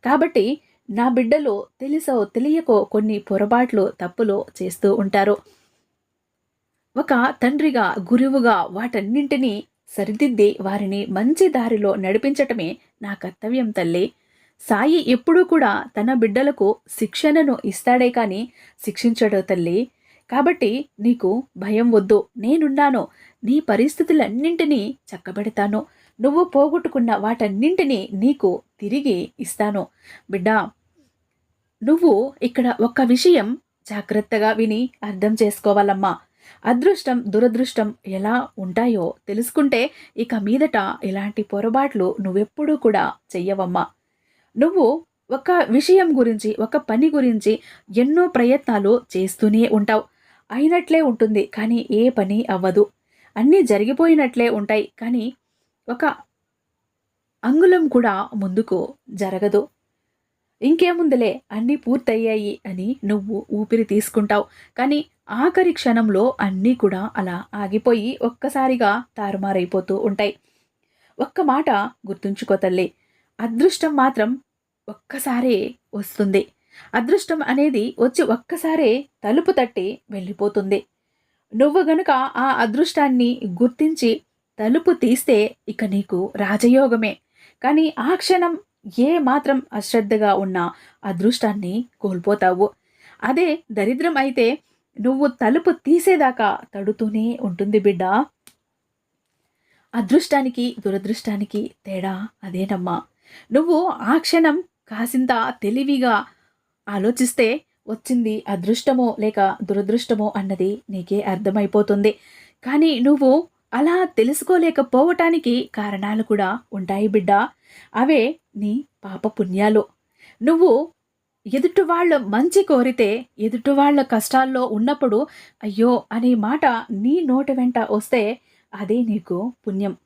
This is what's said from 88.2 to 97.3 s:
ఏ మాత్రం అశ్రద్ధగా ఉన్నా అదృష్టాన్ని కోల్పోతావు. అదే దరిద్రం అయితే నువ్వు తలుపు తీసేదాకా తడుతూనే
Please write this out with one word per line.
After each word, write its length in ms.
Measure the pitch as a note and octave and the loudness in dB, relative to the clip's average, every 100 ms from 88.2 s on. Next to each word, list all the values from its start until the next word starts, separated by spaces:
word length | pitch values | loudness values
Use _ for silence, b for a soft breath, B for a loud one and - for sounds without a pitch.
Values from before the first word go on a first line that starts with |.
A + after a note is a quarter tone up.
| - F#4 F4 E4+ _ _ G#3+ F#3 | 0 0 0 -4 _ _ -12 0
ఏ 200 | C4 E4+ | 2 2
మాత్రం 440 | C4 C#4 C#4 C4+ - | 2 0 0 -2 -2
అశ్రద్ధగా 600 | G#3+ G3+ A#3 G#3 G#3+ G#3 | -10 -2 -2 0 0 2
ఉన్నా 380 | G3 G3 F#3 F3 B B B | 0 0 -2 -4 B B B
అదృష్టాన్ని 800 | G3+ F3 G3+ B3 A3 G#3 F3+ G3+ B3 _ | -10 -2 0 0 -2 -4 -6 -6 -8 _
కోల్పోతావు. 680 | G#3 F#3 F3 G#3 F#3 F3+ G#3 _ b b b b | -6 -4 -2 2 2 2 0 _ b b b b
అదే 380 | A3 C4+ F4 D#4+ _ | -2 0 0 -2 _
దరిద్రం 440 | G#3+ G3+ B3+ E4 D4+ | -4 -2 -2 -2 0
అయితే 420 | C4+ B3+ A3+ D4 _ _ _ - | -2 0 0 0 _ _ _ -6
నువ్వు 260 | A3 C4+ C#4+ | -2 0 0
తలుపు 440 | - A3 C#4+ F4 | 0 0 2 0
తీసేదాకా 880 | E4+ - E4+ F4+ F4+ C4+ B3 G#3 - - | -2 0 2 4 2 2 2 -2 -2 -8
తడుతూనే 640 | G3+ G3 G#3+ A3 G#3+ A3 | -8 -4 -2 -2 -2 -4